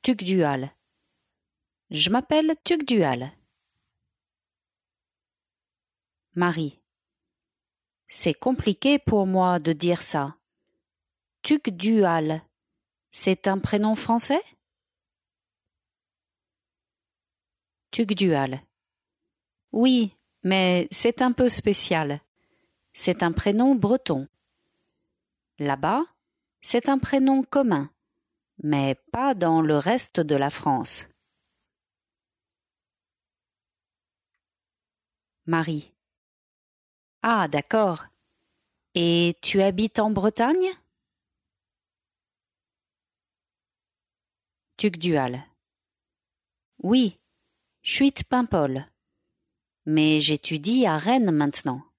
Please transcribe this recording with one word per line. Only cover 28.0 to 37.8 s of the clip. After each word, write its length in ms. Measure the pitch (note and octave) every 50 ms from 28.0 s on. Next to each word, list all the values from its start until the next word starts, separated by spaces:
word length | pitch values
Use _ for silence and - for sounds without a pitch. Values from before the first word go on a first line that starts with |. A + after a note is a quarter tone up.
| _ _ _ _ _ _ _ _ _ _ _ - -
mais 320 | D3+ D3+ C#3 C#3 C3+ C3+ _ _ _
pas 240 | - A#3 C4 C#4 B3+
dans 260 | F#3 F3 E3 D#3+ D#3+
le 160 | D#3+ D#3 D3+
reste 440 | C#3+ C3+ F3+ A#3 C4 - - - F3+
de 140 | D#3+ D3 D3
la 140 | C#3 C#3 C#3+
France. 580 | - - - D3+ C#3 A#2+ - - - - - _ _ _ _ _ _ _ _ _ _ _ _ _ _ _ _ _ _ _ _ _ _ _ _ _ _ _ _ _ _ _ _ _ _ _ _ _ _ _ _ _ _ _ _ _ _ _ _ _ _ _ _ _ _ _ _ _ _ _ _ _ _ _ _ _ _ _ _ _ _ _ _ _ _ _ _ _ _ _ _ _ _ _ _ _ _ _ _
Marie. 480 | E3 E3 E3 D#3+ E3 D#3+ D3+ - _ _ _ _ _ _ _ _ _ _ _ _ _ _ _ _ _ _ _ _ _ _ _ _ _ _ _ -
Ah, 240 | A3+ A#3 G#3+ F3+
d'accord. 580 | D3 D3 C#3+ - _ - A3